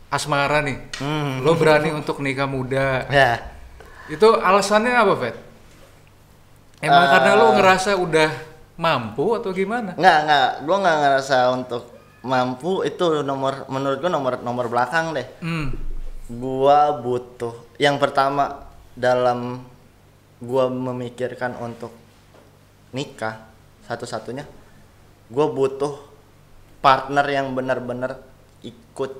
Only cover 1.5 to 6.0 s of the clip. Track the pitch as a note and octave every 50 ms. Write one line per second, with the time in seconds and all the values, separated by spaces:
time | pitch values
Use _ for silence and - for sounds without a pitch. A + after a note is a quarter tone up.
1.5 | E3 D#3+ D#3 D#3 D3+ D3 D3+ D#3+ D3+ D3+ - - D3 - C#3 C3+ C3 C3+ C#3 C3+
2.5 | C3+ C3 B2+ B2 C3+ C3+ C3+ C3+ C3 B2+ A#2+ - C3+ C#3+ C3 A#2+ A#2 - - -
3.5 | - - - - - - - - - - - - D#3 D3+ G#3 A3+ A3+ - - F3+
4.5 | F#3+ G3+ G3 G3+ G#3 G#3+ A3+ B3 B3 A#3+ G#3+ G3 D#3+ A#2+ B2 A2+ - - - -
5.5 | - - - - - - - - - -